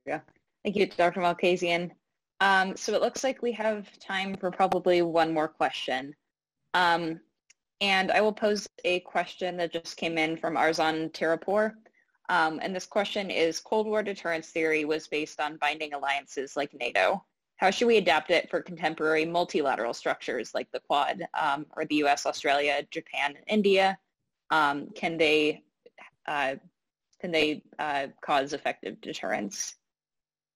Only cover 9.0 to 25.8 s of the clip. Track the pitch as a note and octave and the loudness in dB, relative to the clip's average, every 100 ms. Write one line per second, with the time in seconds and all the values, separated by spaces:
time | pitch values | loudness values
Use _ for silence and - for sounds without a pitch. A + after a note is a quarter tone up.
9 | - F#3 F3 - F3+ F3+ E3+ E3+ E3 - | -2 -4 -4 -4 -6 -4 -4 -6 -10 -8
10 | E3+ E3 D#3 D#3+ E3 D3 D#3 E3 D#3+ D#3+ | -4 -2 -2 -2 -2 0 2 2 0 0
11 | D#3+ - D#3+ E3 - G#3 G#3+ A3 _ _ | -4 -4 -2 -2 0 0 0 -4 _ _
12 | _ _ - F3 D#3+ D#3 F#3+ F#3 - G#3+ | _ _ -2 2 2 0 -6 -6 -4 -2
13 | G3+ G#3 G3 G2+ E3 D#3+ - A3 G#3+ G#3+ | -2 -2 -4 0 0 0 -2 -2 0 -2
14 | G#3 G3 E3+ E3 D#3 E3+ D#3+ D#3 D3+ D#3 | -2 -4 -4 -4 -4 -2 0 0 0 -2
15 | - D3+ D3+ - D3+ D#3 D3 D#3 D3+ C#3+ | -4 -6 -4 -4 -6 -2 -2 -2 -6 -6
16 | C3+ C#3 C#3 - C3+ D3 C#3+ - - G2 | -2 -4 -4 -8 -6 -4 -6 -4 -2 2
17 | F#2 G3 - _ _ - F#3+ G3 A#3+ A3 | 2 2 -4 _ _ 0 0 4 4 4
18 | F3 D#3 - E3 - E3+ - E3 E3 D#3+ | 6 2 4 2 2 -4 -6 -4 -4 0
19 | D#3 D#3+ D#3+ F3 F3 F3+ C#3 A#2 A#2 B2 | 0 2 2 0 0 0 0 0 -2 -4
20 | D3+ C#3 - A#2+ A2 - - B2+ - C#3+ | -4 -4 -4 -6 -6 -6 -6 -8 -2 0
21 | C#3 - - - D3+ C#3 D3+ - D#3 D3+ | 0 -4 -6 -4 -2 -2 -6 -8 -2 2
22 | C#3+ C#3+ C#3+ C#3+ D3 C#3+ D3 C#3+ D3 E3 | 2 2 0 -2 0 2 2 -2 -4 -8
23 | - C3+ C#3+ C#3+ - G#3+ G3+ F#3+ F#3+ F#3+ | -8 -4 -4 -4 -2 2 4 4 4 0
24 | _ _ _ _ - D#3 D3 C#3+ D3 - | _ _ _ _ -2 2 2 0 -6 -6
25 | F3+ E3 D#3 D#3 D3+ D#3 _ _ | -4 2 4 4 2 -2 _ _